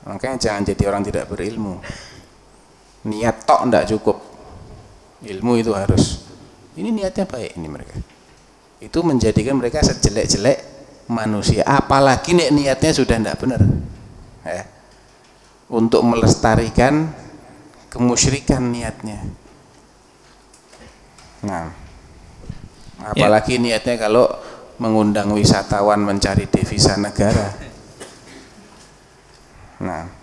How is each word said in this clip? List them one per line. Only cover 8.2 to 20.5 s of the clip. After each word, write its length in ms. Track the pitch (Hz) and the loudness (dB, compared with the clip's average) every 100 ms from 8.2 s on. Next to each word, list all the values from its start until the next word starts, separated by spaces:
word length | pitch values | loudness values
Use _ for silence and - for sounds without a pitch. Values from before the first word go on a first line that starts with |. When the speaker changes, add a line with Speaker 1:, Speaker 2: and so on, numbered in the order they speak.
| _ - _ _ _ _ | _ -20 _ _ _ _
Speaker 1:
Itu 240 | 110 160 | -6 -2
menjadikan 560 | 170 131 110 104 113 139 | 0 2 2 2 2 0
mereka 240 | 120 151 | -2 0
sejelek-jelek 760 | - 165 - 104 - 101 110 139 - - - - - | 0 2 -2 0 -2 0 2 0 -4 -20 -20 -20 -6
manusia. 560 | 117 107 104 - - | -4 -2 -2 0 0
Apalagi 720 | - 139 - 139 139 127 - 175 | 4 2 4 4 4 2 2 2
nek 160 | 151 | 4
niatnya 400 | 147 139 131 156 | 2 2 2 2
sudah 240 | 151 123 117 | 2 2 2
ndak 200 | 104 73 | 0 -2
benar. 220 | 127 117 101 - 78 - - - - - | -4 2 2 2 -4 -14 -20 -20 -20 -16
Ya. 240 | 80 85 - - - - _ _ _ _ _ _ _ | -10 -10 -10 -18 -20 -20 _ _ _ _ _ _ _
Untuk 320 | 117 113 120 120 | 0 4 4 4
melestarikan 1040 | 117 110 - 117 110 117 - 123 151 160 - - - - - - - - | 4 2 4 2 2 2 2 4 2 -2 -6 -18 -20 -20 -20 -20 -20 -18
kemusyrikan 720 | 127 123 117 139 139 - 135 123 | -2 0 2 2 0 0 0 2
niatnya. 540 | 120 113 - 107 104 - 87 - - - - - _ _ _ - - _ | -4 -6 -8 -12 -10 -12 -14 -20 -20 -20 -20 -20 _ _ _ -20 -20 _